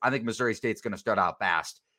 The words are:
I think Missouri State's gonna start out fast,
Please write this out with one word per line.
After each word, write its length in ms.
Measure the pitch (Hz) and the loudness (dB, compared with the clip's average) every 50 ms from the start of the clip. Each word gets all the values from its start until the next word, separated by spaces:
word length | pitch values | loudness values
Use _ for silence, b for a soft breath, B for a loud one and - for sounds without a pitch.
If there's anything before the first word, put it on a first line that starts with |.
I 80 | - 127 | 0 0
think 140 | 131 135 113 | 0 0 0
Missouri 300 | 117 107 - 123 117 107 | -2 -2 0 0 0 0
State's 260 | - - 120 107 - | 0 -2 -4 -4 -4
gonna 180 | - 113 98 87 | -4 -8 -8 -4
start 220 | - 117 107 98 | -2 0 2 2
out 180 | 92 87 - - | 2 2 0 0
fast, 440 | 101 92 85 80 78 - - - _ _ _ | 0 2 2 0 0 -4 -8 -16 _ _ _